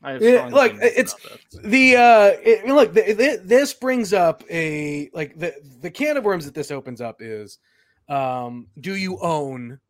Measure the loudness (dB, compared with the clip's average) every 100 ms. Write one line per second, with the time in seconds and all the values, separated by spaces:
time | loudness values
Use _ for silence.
0 | -12 0 4 4 4 2 2 0 -2 0
1 | -4 -6 -18 -20 _ -18 -2 2 4 6
2 | 6 8 6 4 2 0 2 2 4 2
3 | 0 0 0 -2 2 2 2 -6 -4 -4
4 | -2 0 0 -2 -8 -6 -6 -6 -8 -8
5 | -10 -10 -12 -10 -12 -12 _ _ -16 -6
6 | -4 -2 -2 -4 -8 -12 -10 -10 -12 -12
7 | -14 -14 -14 -14 -16 -20 _ _ _ _
8 | _ -6 -6 -6 -10 -14 -20 -16 -10 -8
9 | -8 -8 -6 -4 -6 -12 -14 -18 _